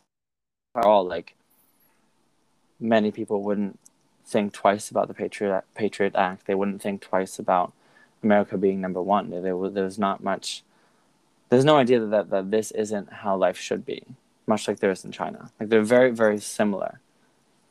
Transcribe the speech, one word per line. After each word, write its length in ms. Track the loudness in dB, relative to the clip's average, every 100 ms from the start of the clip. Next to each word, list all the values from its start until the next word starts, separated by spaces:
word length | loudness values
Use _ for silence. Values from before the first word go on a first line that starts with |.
| _ _ _ _ _ _ _ 2
All, 280 | 4 4
like, 320 | 2 -6 -10 _ _ _ _ _ _ _ _ _ _ _ _ _ _ -8
many 300 | 0 2 2
people 320 | -2 -4 -2
wouldn't 380 | -2 -2 -2 -6 _ _ _ _ -4
think 280 | -2 -2
twice 380 | 0 2 2 -2
about 160 | -4 -4
the 80 | -6
Patriot, 480 | -8 -4 -2 -2 -6
Patriot 400 | -6 -4 -2 -2 0
Act. 300 | -2 -4 -4
They 80 |
wouldn't 280 | -2 -2 -4
think 200 | -6 -8
twice 380 | -4 -4 -2 -6
about 340 | 0 0 0 _ _ _ _ _
America 320 | 2 2 2 0
being 220 | 0 0
number 220 | -4 -4
one. 300 | 0 -2 -2
There, 100 | -6
there 160 | -4 -4
was, 160 | -4
there's 260 | -4 -4 -2
not 240 | -2 -2
much, 400 | -4 -6 -8 -12 -16 _ _ _ _ _ _ _ _
there's 160 | 4 6
no 100 | 6
idea 240 | 6 4
that, 120 | 4
that, 180 | 0 0
that 220 | -2 0
this 200 | -2 -2
isn't 400 | -4 -4 -4 -8
how 240 | -8 -2 2
life 220 | 0 0
should 280 | -4 -6 -6
be, 180 | -12 -14 -20 _ _ -2
much 200 | -2 -2
like 120 | 0
there 120 | 0
is 120 | 0
in 80 | -6
China. 400 | -8 -8 -10 -16 -12
Like, 100 | 2
they're 120 | 2 6 6
very, 140 | 4
very 280 | 4 2 2
similar. 600 | -4 -2 -2 -2 -6 -10 _ _ _ _ _ _ _